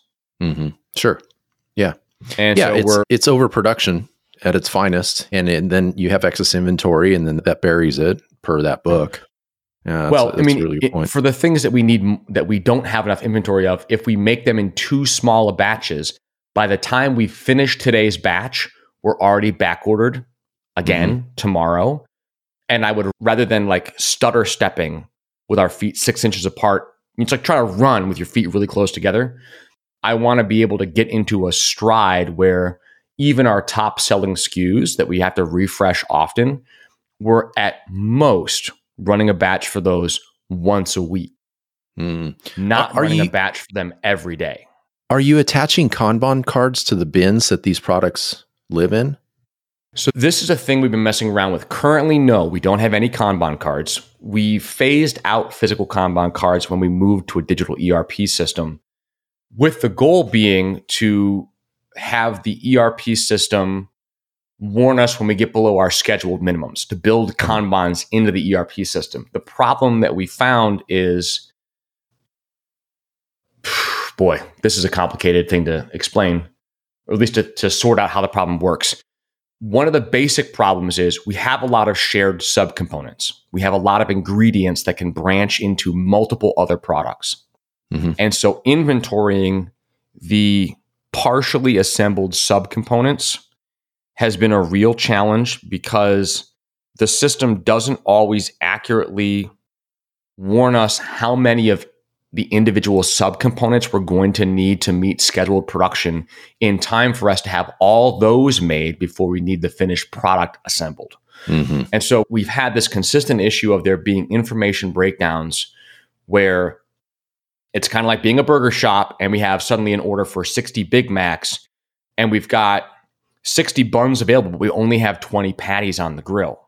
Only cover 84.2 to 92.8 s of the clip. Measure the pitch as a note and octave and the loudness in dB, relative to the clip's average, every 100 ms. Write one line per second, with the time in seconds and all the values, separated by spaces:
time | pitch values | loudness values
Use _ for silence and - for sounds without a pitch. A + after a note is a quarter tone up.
84.2 | F2+ G#2 A2+ G#2 F#2 E2+ - - F2 D#2+ | 0 2 4 4 0 -2 -4 -4 -4 -2
85.2 | F#2 G2 G2+ - G2+ F#2+ F#2 F2+ F#2 G#2 | 0 2 0 -2 -2 -2 -2 -2 2 2
86.2 | G#2+ - G#2 - F2 F2 - D2+ C#2+ - | 2 0 0 2 0 -2 -2 -4 -4 -8
87.2 | - - _ _ _ _ - D#2+ E2+ D#2+ | -10 -12 _ _ _ _ -10 -6 -4 0
88.2 | G#2+ - G2+ - B2+ D3+ D3 B2 - G#2 | 0 2 0 0 2 2 2 0 -2 0
89.2 | G#2 G2 F#2+ F#2+ F2+ _ _ _ _ _ | 0 2 0 -2 -4 _ _ _ _ _
90.2 | E2+ G#2 G#2 G2+ F#2 - _ _ _ - | -2 2 4 2 0 -6 _ _ _ -4
91.2 | B2+ C3 C3+ C#3 C3 G2 G2 - G#2 G2 | 0 0 0 0 2 2 2 0 0 0
92.2 | F#2+ - - G2+ F#2+ A#2 | -2 -2 0 0 0 -8